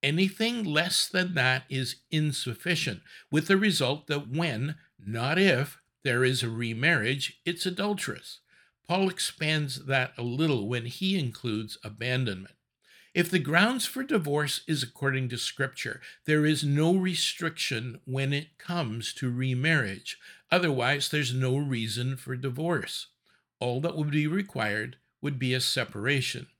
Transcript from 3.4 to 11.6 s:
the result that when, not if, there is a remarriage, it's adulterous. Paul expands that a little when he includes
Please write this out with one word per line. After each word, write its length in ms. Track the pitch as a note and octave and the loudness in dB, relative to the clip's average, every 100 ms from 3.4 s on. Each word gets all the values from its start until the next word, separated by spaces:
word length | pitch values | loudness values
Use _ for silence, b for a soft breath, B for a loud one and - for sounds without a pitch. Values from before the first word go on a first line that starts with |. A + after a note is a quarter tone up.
| D#3 | 4
the 80 | G3 | 4
result 500 | G#3 E3 B2+ D3 - | 6 4 2 0 -2
that 220 | C#3+ G#2+ | -4 -2
when, 480 | C#3 E3 A2+ C#3 D#3+ b _ | -2 -2 -2 -4 -6 b _
not 340 | F#2+ A2+ B2+ E3 | -8 -2 0 4
if, 400 | G3 B2+ C#3+ - _ _ | 6 6 2 -6 _ _
there 180 | C#3 B2 | 0 4
is 200 | B2+ C3 | 4 2
a 80 | A#2 | -2
remarriage, 920 | A2+ A#2 A2+ D3 D#3+ G#2+ C#3 - - | -2 -4 0 2 4 2 0 -4 -6
it's 220 | - F3 F#3+ | -6 -2 -4
adulterous. 720 | F3 G3+ G3+ - - - - b b b b - | -2 -2 -2 -4 -8 -12 -20 b b b b -2
Paul 220 | F3+ F#3+ | 2 2
expands 760 | F3+ - - D#3 D#3 D3 B2+ C3+ | 0 -6 -2 0 0 0 -6 0
that 260 | C3+ B2+ - | 0 0 -2
a 60 | |
little 460 | A#2+ B2+ D#3+ B2+ G2+ | -4 0 2 2 0
when 180 | A#2+ A#2 | -2 -4
he 320 | - F#3+ F#3+ | -4 0 0
includes 600 | B2+ - B2 G#2+ | 0 -4 -4 -4